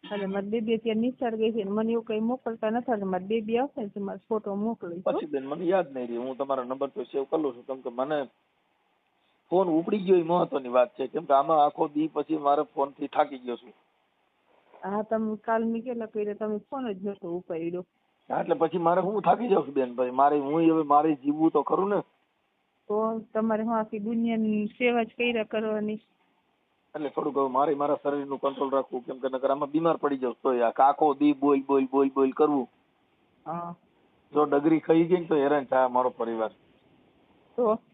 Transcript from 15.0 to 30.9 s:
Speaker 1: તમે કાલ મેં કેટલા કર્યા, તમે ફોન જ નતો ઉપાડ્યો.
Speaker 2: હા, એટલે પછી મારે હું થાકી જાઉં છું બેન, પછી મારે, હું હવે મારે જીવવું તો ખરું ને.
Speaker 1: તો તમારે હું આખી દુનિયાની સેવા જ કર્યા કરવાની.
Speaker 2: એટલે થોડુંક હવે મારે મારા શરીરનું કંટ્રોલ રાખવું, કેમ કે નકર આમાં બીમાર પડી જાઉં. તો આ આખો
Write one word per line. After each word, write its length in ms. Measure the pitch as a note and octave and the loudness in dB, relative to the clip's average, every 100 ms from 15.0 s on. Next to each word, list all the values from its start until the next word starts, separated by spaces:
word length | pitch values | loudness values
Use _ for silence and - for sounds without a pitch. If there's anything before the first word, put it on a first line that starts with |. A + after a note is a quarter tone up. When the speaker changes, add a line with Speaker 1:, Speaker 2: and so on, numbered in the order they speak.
Speaker 1:
તમે 340 | G#3+ A3 A3 G#3+ | -2 -2 -2 -6
કાલ 280 | - A3+ | -2 0
મેં 180 | A3+ A3+ | 0 -2
કેટલા 240 | A#3+ A#3 A3 | -6 -8 -8
કર્યા, 280 | A3 G#3 | -6 -6
તમે 240 | G#3 G#3+ G#3+ | -4 -4 -6
ફોન 340 | G#3 C#4 B3+ | -6 -8 -6
જ 160 | F#3+ G3 | -6 -8
નતો 240 | G3 F3+ F3 | -8 -8 -10
ઉપાડ્યો. 480 | F3+ E3 E3 F3+ F3+ _ _ _ _ | -8 -6 -6 -6 -10 _ _ _ _
Speaker 2:
હા, 100 | D3 | -4
એટલે 140 | F3 | 0
પછી 240 | D#3+ D#3+ F#3 | 2 2 2
મારે 220 | E3+ F3+ | 2 2
હું 220 | F3+ G#3+ | 2 0
થાકી 260 | E3+ F#3 A#3+ | 2 2 4
જાઉં 160 | F#3+ | 2
છું 100 | C3+ | 2
બેન, 220 | C#3+ B2+ A#2+ | -2 -2 0
પછી 140 | B2+ | -2
મારે, 280 | B2+ C#3+ D3 | 4 4 4
હું 240 | C#3 D#3 | 0 2
હવે 200 | E3 D#3+ | 4 4
મારે 320 | D3 D3 D#3 | 4 4 4
જીવવું 360 | D3 C3+ D3 D#3+ | 0 0 2 4
તો 120 | D#3 | 2
ખરું 280 | C#3 D3+ F#3+ | 0 0 2
ને. 100 | G3+ - _ _ _ _ _ _ _ _ | 0 -4 _ _ _ _ _ _ _ _
Speaker 1:
તો 100 | G#3 A3 A3+ G#3+ | -2 -2 -4 -4
તમારે 300 | A3 A3 G#3+ | -2 0 0
હું 140 | A3 A3+ | 0 -2
આખી 200 | A3 A3 | -2 -4
દુનિયાની 640 | G#3 A#3 A#3 A3+ A3 G#3+ G#3 | -4 0 0 0 0 0 -2
સેવા 380 | - B3 A#3+ | 0 0 2
જ 60 | A3+ - | -2 -2
કર્યા 280 | A#3+ A#3 | -2 -2
કરવાની. 540 | G#3+ A3 A3 G#3+ G#3 G#3+ _ _ _ _ _ _ _ _ _ | -2 -4 -2 -2 -4 -6 _ _ _ _ _ _ _ _ _
Speaker 2:
એટલે 140 | D3+ D3 | -8 -6
થોડુંક 280 | - D3+ C#3 | -4 -2 0
હવે 120 | C#3 | 0
મારે 260 | B2+ C#3+ | 2 2
મારા 240 | C#3+ C#3+ C#3+ | 2 0 0
શરીરનું 380 | C#3+ C#3+ C#3 C3+ | -2 -4 -4 -4
કંટ્રોલ 300 | C#3 C3 C#3 | -4 -2 -2
રાખવું, 320 | C3+ B2+ B2+ | -2 -2 -8
કેમ 160 | A#2+ C3 | -10 -8
કે 100 | C3 | -6
નકર 220 | C3 C3+ | -4 -2
આમાં 200 | C#3 D3 | -2 0
બીમાર 260 | D3 E3 D#3 | 0 0 0
પડી 220 | D3 C#3 | -2 -2
જાઉં. 180 | B2+ A#2 | -4 -2
તો 100 | C#3+ B2 A#2 | 0 2 0
આ 40 | - | 4
આખો 280 | C3+ | 4